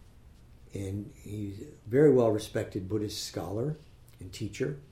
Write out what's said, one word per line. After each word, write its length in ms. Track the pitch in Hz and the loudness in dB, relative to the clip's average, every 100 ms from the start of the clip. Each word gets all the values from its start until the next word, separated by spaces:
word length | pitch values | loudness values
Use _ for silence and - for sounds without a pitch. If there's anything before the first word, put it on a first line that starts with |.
| - - - - - - - | -20 -20 -20 -20 -20 -20 -14
And 380 | 98 98 101 101 - | -8 -6 -6 -8 -14
he's 460 | - 104 101 95 | -12 -8 -8 -10
a 280 | - - - | -14 -16 0
very 240 | 127 151 | 6 8
well-respected 720 | 127 113 104 - - 101 110 95 | 8 6 2 0 -4 -4 -4 -2
Buddhist 380 | 107 104 - - | -2 -2 -6 -8
scholar 520 | 104 85 104 135 156 - - - - | -8 -6 -4 -4 -4 -12 -20 -20 -18
and 120 | 92 | -16
teacher 480 | - 104 - 131 147 - | -8 -8 -4 -4 -4 -12